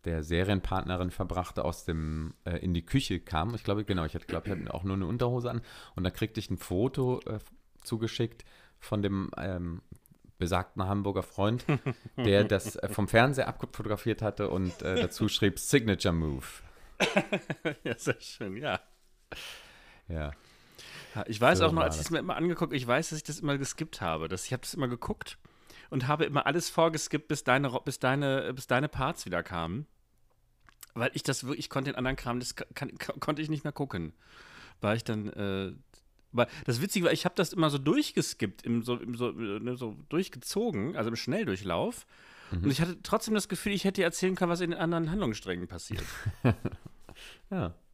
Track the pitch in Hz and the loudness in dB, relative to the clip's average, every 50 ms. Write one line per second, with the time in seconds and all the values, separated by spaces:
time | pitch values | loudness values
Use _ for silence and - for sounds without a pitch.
0 | _ 87 82 80 76 78 85 85 92 98 104 95 - - 95 92 - - 92 90 | _ -2 -4 -2 -2 0 2 2 4 4 2 2 2 0 -2 -2 -2 -2 -2 -2
1 | 90 90 - - 98 90 87 90 87 - - - - 82 85 - - - 85 80 | -2 -4 -2 -4 -4 -2 -2 -2 -4 -4 -4 -2 -2 -2 -2 -4 -4 -4 -2 -2
2 | 78 78 78 78 80 80 - _ _ 95 87 80 - 92 87 85 82 - - 139 | -2 -2 -4 -4 -6 -6 -8 _ _ -6 -4 -2 0 0 0 0 0 2 2 2
3 | 135 - 98 85 - - - 80 82 107 120 110 - - 101 104 107 - 98 90 | 2 2 -2 -4 -4 -2 0 0 0 0 -2 -4 0 0 0 0 2 0 0 0
4 | 80 80 - 85 - - - 82 - 104 98 85 - - - 73 87 95 95 98 | 0 -2 -4 -6 -6 -4 -6 -4 -2 -2 -4 -4 -4 -6 -6 -4 -2 0 0 0
5 | 95 82 107 123 123 120 123 123 120 120 120 117 - - - - - - - - | 0 0 0 0 0 0 0 0 -2 -2 -4 -4 -6 -8 -18 -20 -20 -12 -6 -2
6 | 90 90 - - 113 107 - - 107 - 95 87 - - 92 90 113 135 - - | -2 0 0 0 -4 -2 -2 -6 -4 -4 -6 -6 -2 0 2 2 2 2 2 0
7 | 131 123 127 - - - 110 107 - - - - - _ _ - - - - 110 | 0 0 0 -2 -2 -6 -6 -6 -8 -12 -20 -20 -20 _ _ -18 -8 -4 -2 -2
8 | 113 113 - - 117 113 - - - - - - - - _ _ - - 110 104 | -2 -2 0 0 -2 -2 -2 -8 -20 -20 -20 -20 -20 -20 _ _ -6 -2 0 2
9 | 101 98 98 95 95 - - - - 95 92 87 87 85 82 90 - - - - | 2 2 2 0 0 -2 -4 -4 -4 -4 -2 -2 -4 -4 -6 -8 -10 -14 -20 -20
10 | _ - - _ _ - - _ 92 85 92 90 95 - - - 95 95 101 101 | _ -20 -20 _ _ -20 -6 _ 0 2 2 2 0 -2 -4 -4 -2 0 0 0
11 | 98 101 98 95 92 - - - 95 104 117 120 - - 147 131 - 139 120 - | 0 0 0 0 -2 -4 -2 2 2 2 2 2 2 2 0 2 2 -4 -6 -6
12 | - - - - 123 104 98 101 104 101 104 95 - 107 - - - 98 104 - | -10 -14 -6 2 4 6 8 8 8 6 4 2 2 -2 -6 -4 -4 -4 0 0
13 | 101 90 - 113 120 139 143 127 120 - - - - - - - 107 110 107 104 | 0 6 8 8 8 8 6 2 0 -2 -2 -6 -8 -8 -6 -6 -2 -2 -2 0
14 | - 117 110 - 110 104 101 - 104 - - 92 95 90 87 - - 78 92 151 | 0 0 0 2 0 -2 0 0 0 0 2 2 0 0 -2 -2 -2 0 2 2
15 | 220 143 - - 110 107 - - - 101 - - - - - 139 117 110 98 87 | 2 0 0 0 0 2 2 4 4 4 2 2 -2 4 4 4 6 6 2 4
16 | - 98 85 82 80 78 71 65 64 - - - - - - - - - - - | 4 2 2 4 2 0 -2 -4 -6 -10 -14 -16 -18 -20 -20 -20 -20 -20 -2 0
17 | - - - 202 - - - 185 - - 156 - _ 165 143 - _ 143 113 - | 0 2 2 0 0 2 -4 -4 -2 -6 -8 -4 _ -4 -4 -4 _ -4 -4 -2
18 | - 156 120 - - - - - 117 98 95 107 143 143 98 - - - - _ | 0 -2 -2 -2 -4 -16 -10 -8 -8 -8 -6 -4 -2 -2 -2 -2 -4 -8 -20 _
19 | _ _ _ _ _ _ - - - - - - - - - - - - - - | _ _ _ _ _ _ -14 -14 -12 -14 -14 -16 -18 -20 -20 -20 -20 -20 -20 -20
20 | _ - 85 80 76 73 73 - - - - - - - - - - - - - | _ -6 -4 -4 -4 -4 -8 -10 -16 -20 -20 -20 -20 -20 -20 -20 -18 -16 -16 -16
21 | - - - 110 - - 110 104 120 135 175 190 170 160 156 165 - - 156 156 | -16 -12 -8 -8 -6 -4 0 4 6 6 8 8 6 4 4 4 2 2 2 -2
22 | 151 - 165 151 - 180 - - 160 175 170 - 175 - - 139 127 120 120 139 | -2 0 0 -2 0 -2 -2 0 0 0 2 0 -2 0 0 -2 2 4 2 2
23 | 160 - 160 156 - - 147 - - 147 143 139 139 - - - 160 156 - - | 2 0 -6 -8 -6 -8 -8 -4 0 0 0 0 0 -4 -4 -6 -6 -8 -6 -4
24 | 107 87 80 80 80 78 90 92 - - 127 123 - - - 175 139 123 123 117 | -2 0 0 0 -2 -4 -4 -6 -4 -4 -6 -4 -4 -8 -4 -2 -2 -2 -2 -4
25 | - - 214 - - - - - - - - - - - - - - - - 135 | -4 -6 -6 -6 -8 -14 -14 -16 -20 -20 -20 -20 -20 -20 -20 -20 -14 -4 -2 -2
26 | 135 127 151 151 160 - 143 143 - - 143 170 160 - - - 165 165 160 151 | 2 2 2 2 2 2 2 2 2 4 2 2 0 0 4 4 4 4 4 0
27 | - - - 143 - - 156 143 - - 123 135 143 135 120 131 - 143 131 - | -4 -2 -2 -4 -2 -2 -4 -2 4 4 4 4 4 2 0 -2 -2 -4 -4 0
28 | - 131 131 143 147 139 135 135 - 82 127 127 - - 127 127 143 147 - - | 2 2 4 4 2 2 2 2 0 -2 -4 -6 -2 2 2 2 2 2 -2 -2
29 | 135 139 175 - - - 87 85 85 - 92 85 82 82 87 123 151 _ _ _ | -2 -2 -2 -4 -6 -4 -2 -2 -2 -2 -4 -4 -2 -2 -2 -4 -6 _ _ _
30 | _ _ _ _ _ _ _ _ _ _ _ _ _ - _ _ - - _ 117 | _ _ _ _ _ _ _ _ _ _ _ _ _ -20 _ _ -20 -12 _ -2
31 | 117 135 - 160 - - 135 - - 123 147 - - - - 135 131 139 127 - | -2 -2 -2 -2 -2 -2 -2 -2 -2 -6 -6 -6 -6 -4 -2 -2 -2 -2 -2 -2
32 | 123 127 135 - - 127 120 123 127 - - - - - - - 147 117 - - | -2 -2 -2 -2 -4 -4 -4 -2 -4 -6 -8 -8 -10 -10 -8 -8 -8 -8 -8 -10
33 | - - - 147 - - 156 147 156 151 156 147 - 147 139 - 147 139 - 92 | -8 -8 -6 -6 -2 -2 0 0 0 -2 -2 -2 -2 -6 -4 -4 -4 -2 -2 -4
34 | 82 78 - _ _ - - - - - - - - - - _ - 104 107 117 | -4 -6 -8 _ _ -20 -20 -20 -20 -20 -20 -20 -20 -20 -12 _ 0 2 2 2
35 | - - 113 107 104 104 - - 101 98 95 95 95 92 - - - _ - - | 0 -2 -4 -2 -4 -6 -6 -4 -2 -2 -2 -2 -4 -4 -8 -12 -18 _ -20 -20
36 | _ _ _ _ _ _ - 117 120 - - - - - 120 117 156 202 - 202 | _ _ _ _ _ _ 2 2 2 2 2 -10 -2 -2 0 0 0 0 0 4
37 | 175 156 - - - 180 - - 180 - - - 160 156 143 139 131 147 196 285 | 4 4 4 4 2 0 2 2 0 0 2 2 2 4 4 2 2 4 4 4
38 | 294 - - - 151 - - - - 101 - - - 123 117 117 113 123 123 120 | 4 2 2 0 0 0 -2 -2 -2 -4 -4 -6 -2 0 0 0 2 0 -2 -2
39 | - 107 120 117 123 120 - 87 117 104 101 107 107 120 123 123 127 113 107 123 | -2 -6 -4 -2 -2 -2 -2 -2 -4 -4 -4 -4 -4 -4 -4 -4 -6 -8 -8 -10
40 | 143 - - 160 190 - - 127 - - - 196 226 240 170 107 98 139 196 156 | -10 -2 0 0 0 -2 -6 -12 -10 -4 -2 0 0 0 0 0 -2 -2 -2 -2
41 | 110 113 117 117 - - 139 208 226 147 98 92 98 95 85 87 127 214 247 - | -2 -2 -2 -4 -2 -2 0 0 0 0 -2 -2 -2 0 0 2 0 0 -2 -6
42 | - _ - - - - - - - - - 87 85 143 135 131 165 175 175 - | -16 _ -20 -20 -20 -20 -20 -20 -12 -6 -4 0 2 2 4 4 2 0 0 -8
43 | - - - 220 - 226 220 214 - - 190 165 - 214 202 185 - 196 190 - | -2 0 0 0 2 2 2 2 2 0 -4 -2 0 0 0 2 2 2 2 4
44 | 185 170 170 - - 185 190 180 185 170 170 170 185 170 170 170 170 160 170 165 | 2 2 2 2 2 2 2 2 2 2 2 2 2 0 0 0 2 2 2 2
45 | 165 156 165 214 196 127 107 - - 95 90 87 90 85 92 87 - - 95 90 | 2 0 0 2 2 0 0 -2 -2 -4 -4 -4 -4 -6 -8 -10 -6 -6 -6 -6
46 | 87 - - - - - - - - 131 104 - - 92 - - - - - - | -6 -8 -10 -6 -4 -6 -6 4 4 4 4 4 0 -6 -6 -6 -14 -18 -20 -18
47 | - - - - - - - - - - 202 185 127 87 85 - _ _ | -20 -20 -20 -18 -18 -18 -18 -20 -14 -8 -4 -4 -4 -4 -4 -10 _ _